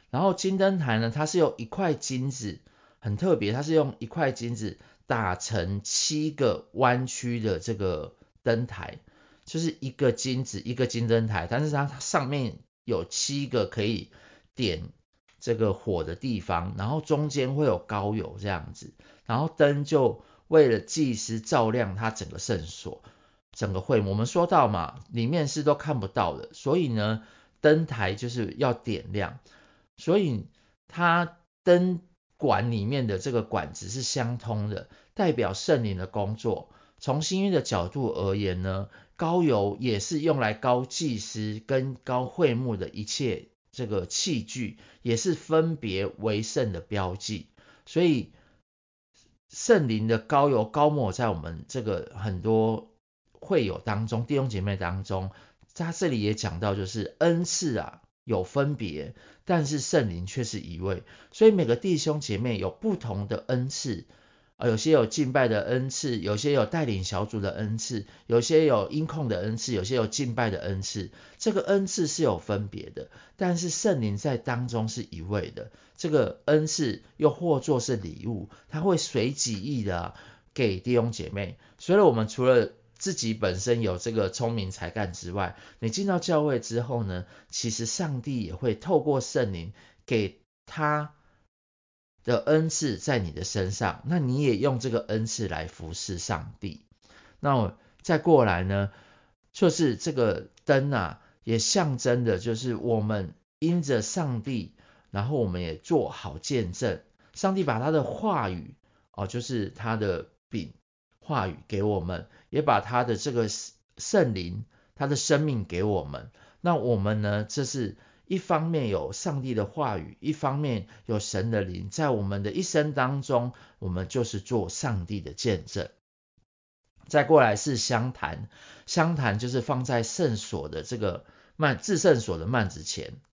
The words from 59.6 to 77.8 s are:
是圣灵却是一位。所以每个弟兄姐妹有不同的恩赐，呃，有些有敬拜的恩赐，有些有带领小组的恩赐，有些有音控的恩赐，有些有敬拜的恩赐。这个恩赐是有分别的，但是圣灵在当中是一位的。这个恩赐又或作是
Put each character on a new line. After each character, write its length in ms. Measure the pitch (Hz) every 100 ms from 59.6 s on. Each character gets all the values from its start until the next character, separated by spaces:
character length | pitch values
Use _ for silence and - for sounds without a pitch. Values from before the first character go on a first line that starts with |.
| 143
是 120 | 147
圣 300 | - 170 110
灵 160 | 85
却 180 | 92 -
是 160 | 113 104
一 220 | - 85
位。 220 | 95 90 - - -
所 140 | - 220
以 40 |
每 160 | 196 135
个 100 | 120
弟 220 | 190 160
兄 220 | 156 151
姐 180 | 143 101
妹 180 | 123 104
有 140 | 92
不 260 | - 220 185
同 320 | 117 101 101
的 160 | 110 -
恩 200 | 127 131
赐， 380 | - 131 87 - - _ _ _ -
呃， 140 | 123
有 60 | 110
些 140 | 156
有 120 | 151
敬 280 | 110 - 131
拜 120 | 135 123
的 140 | 107
恩 300 | 98 127 131
赐， 260 | - 143 117
有 200 | 90 104
些 140 | 143
有 120 | 139
带 220 | 107 165 135
领 180 | 98
小 220 | 92 110 104
组 120 | 110
的 120 | 98
恩 260 | - 107 110
赐， 300 | - 113 98 - -
有 140 | 117
些 240 | - 160
有 240 | 156 113 98
音 180 | 151 160
控 220 | 156 131
的 120 | 92
恩 180 | 104 110
赐， 160 | -
有 100 | 107
些 100 | 95
有 120 | 127 110
敬 280 | - 135
拜 140 | 113 113
的 100 | 95
恩 200 | 92 95
赐。 300 | 98 107 87 - - -
这 160 | 226
个 80 | 190
恩 260 | - 202 190
赐 200 | - 151
是 160 | -
有 160 | 143 87
分 300 | - 104 101
别 200 | - -
的， 220 | - - - - -
但 220 | 180 170
是 100 | 175
圣 320 | - 220 151
灵 160 | 110 101
在 220 | 151 127
当 300 | - 120 123
中 200 | 117 110
是 140 | 123
一 180 | - 82
位 300 | 87 104 76
的。 200 | - - - _ -
这 100 | 165
个 320 | 147 98 - -
恩 200 | 151 156
赐 360 | - 135 - - -
又 100 | 151
或 320 | 151 170 139
作 180 | -
是 180 | 131